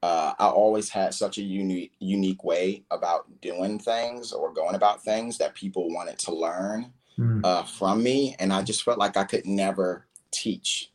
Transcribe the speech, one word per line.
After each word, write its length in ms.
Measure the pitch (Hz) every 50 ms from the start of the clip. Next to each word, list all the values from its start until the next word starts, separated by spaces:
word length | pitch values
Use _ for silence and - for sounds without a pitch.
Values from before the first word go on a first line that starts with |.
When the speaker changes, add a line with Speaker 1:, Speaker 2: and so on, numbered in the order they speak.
| -
Speaker 1:
uh, 300 | 87 85 80 78 76 - -
I 80 | 101
always 420 | 104 - 98 104 107 107 107 104 -
had 240 | - 101 95 95 -
such 260 | - 107 98 101 -
a 40 | 101
unique, 500 | 98 95 98 98 95 92 90 87 - _ _
unique 460 | - 92 98 101 95 95 95 95 -
way 400 | - 85 87 90 95 101 101 - _
about 500 | 87 87 - 87 85 78 - _ - -
doing 380 | - - 87 87 92 98 107 104
things 520 | - 117 113 117 117 120 120 123 120 110 -
or 200 | - 78 82 -
going 240 | - - 87 95
about 260 | 101 104 104 - - -
things 340 | - 107 110 113 117 117 -
that 160 | - - -
people 380 | - - 98 92 92 90 82 85
wanted 260 | 87 87 85 - -
to 140 | - - 85
learn, 580 | 80 82 82 85 90 95 101 107 113 120 123 - _ _ _ _
Speaker 2:
Hmm. 240 | - 120 117 113 110 104
Speaker 1:
uh, 220 | 95 92 87 85
from 360 | - - - 98 95 101 110 117
me. 340 | 123 131 139 139 131 - -
And 140 | 95 98 95
I 100 | 95 98
just 220 | - 107 - -
felt 120 | - 117
like 200 | 104 101 101 95
I 80 | 98 98
could 200 | 98 - 104 -
never 640 | 95 98 98 98 95 95 95 95 90 90 87 - _ _ - _ _
teach 640 | - - - 110 - - _ - - - - - _